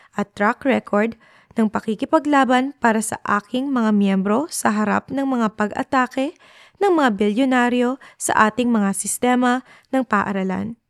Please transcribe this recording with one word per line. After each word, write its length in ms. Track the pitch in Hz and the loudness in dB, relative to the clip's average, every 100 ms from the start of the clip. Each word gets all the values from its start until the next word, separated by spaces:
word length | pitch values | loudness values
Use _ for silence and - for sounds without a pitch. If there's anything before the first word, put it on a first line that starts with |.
| _ - | _ -8
at 160 | 208 | -8
track 320 | - 208 247 277 | -2 -2 0 0
record 520 | 214 - 208 226 - _ _ _ - | -2 0 0 0 -4 _ _ _ -2
ng 120 | 220 | 0
pakikipaglaban 1040 | - - 208 269 320 294 285 247 254 269 - | -2 -6 -6 0 0 2 2 4 2 0 -2
para 240 | 233 220 | 0 0
sa 160 | 214 - - | -2 -6 -4
aking 440 | 202 - 247 277 | -4 -2 -6 -2
mga 240 | 254 220 | 0 2
miyembro 520 | 208 202 190 190 220 320 | 2 2 2 0 0 -2
sa 240 | - 233 | -2 -2
harap 360 | 214 214 196 - | 0 0 -2 -2
ng 160 | 262 269 | -4 -2
mga 320 | 254 220 - | 0 -2 -2
pag-atake 800 | 208 - 262 269 247 - 277 - - - - _ | -6 -4 -2 0 0 -2 -6 -8 -20 -20 -20 _
ng 140 | 392 | 2
mga 160 | 330 269 196 | 4 2 2
bilyonaryo 800 | 208 214 269 254 240 247 247 262 - - | 0 2 2 2 2 2 0 -2 -10 -10
sa 320 | - - 214 | -2 2 2
ating 200 | 214 240 | 2 0
mga 240 | 233 196 | 2 0
sistema 720 | 190 - - 247 247 247 254 - - _ | -2 -6 -2 0 2 2 -2 -4 -20 _
ng 160 | 262 247 | -4 0
paaralan. 720 | 202 - 190 190 185 208 233 _ | -2 -2 -4 -4 -4 -6 -12 _